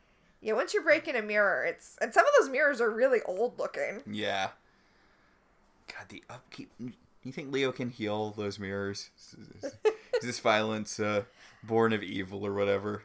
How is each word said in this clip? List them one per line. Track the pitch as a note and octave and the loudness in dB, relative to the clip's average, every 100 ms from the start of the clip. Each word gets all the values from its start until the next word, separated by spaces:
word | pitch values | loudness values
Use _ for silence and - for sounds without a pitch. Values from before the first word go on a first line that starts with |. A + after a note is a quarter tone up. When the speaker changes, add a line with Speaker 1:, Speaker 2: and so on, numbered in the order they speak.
| _ _ _ _ | _ _ _ _
Speaker 1:
Yeah, | A3 | -4
once | G#3+ E4+ | -2 0
you | G#4 | 0
break | D#4+ D#4 D#4+ | 0 0 -2
in | C4 | -4
a | |
mirror, | G#3+ G#3 G3+ D3 | -2 2 2 2
it's, | C#3 - - - | -2 -4 -10 -6
and | A#3 | 2
some | G4 A4+ | 4 6
of | B4 | 6
those | C4+ | 4
mirrors | C4 D4 C4 | 2 2 2
are | A#3 | 0
really | A3 C4 A#3+ - | 2 4 2 0
old | F#3 A#3+ - | -2 -2 -2
looking. | C#3+ C3+ C#3+ G3+ - | -6 -4 -6 -6 -8
Speaker 2:
Yeah. | G#2 G2+ G2 F#2+ - _ _ _ _ _ _ _ _ _ _ _ _ - | -4 0 0 -2 -6 _ _ _ _ _ _ _ _ _ _ _ _ -18
God, | - - | -16 -14
the | G2+ - | -16 -16
upkeep. | B2 - - - - | -18 -16 -16 -16 -12
You | B2 - _ _ B2+ | -12 -12 _ _ -12
think | C3+ C#3 | -10 -4
Leo | C#3 C3+ | 0 0
can | B2+ B2 | 0 -4
heal | A#2+ G#2 G#2 G#2+ | -2 -2 0 -2
those | G#2 G2+ G2+ | -2 -4 -4
mirrors? | G2 G2+ G2 G2+ - _ | -4 -2 -4 -4 -10 _
Is, | - - - - | -20 -20 -20 -10
is, | C#4+ - | -10 -2
is | A4 - - A#4+ | -2 -2 -4 -4
this | A#2+ A#2+ | -2 2
violence, | A#2+ G#2+ A2 A2 G#2+ - | 4 4 4 -2 -4 -2
uh, | G#2+ G#2+ G2+ - - - | 0 0 -2 -10 -20 -18
born | G#2+ A2+ A2+ | 0 4 6
of | A2 | 4
evil | F#2 G2+ F#2+ G2 G2+ | 0 -6 -6 -4 -2
or | |
whatever? | G2+ G2+ G2 G#2 G#2 | 2 4 4 0 -4